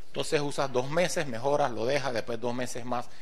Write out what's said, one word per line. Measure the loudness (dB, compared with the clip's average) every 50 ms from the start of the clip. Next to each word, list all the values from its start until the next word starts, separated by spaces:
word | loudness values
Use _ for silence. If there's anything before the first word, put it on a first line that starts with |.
| -4
Entonces | -4 -4 -2 -2 0 0 0
usas | 0 0 0 0 0 0 2
dos | 0 0 2
meses, | 2 2 2 2 2 0 -2
mejoras, | -2 -2 0 0 2 4 4 2 2
lo | 2 0 0
dejas, | 2 2 2 0 0 0
después | 0 0 0 -2 0
dos | 0 -2 0
meses | 0 -2 -2 -4 -4 -2
más. | -2 -2 -2 -2 -4 -6 -6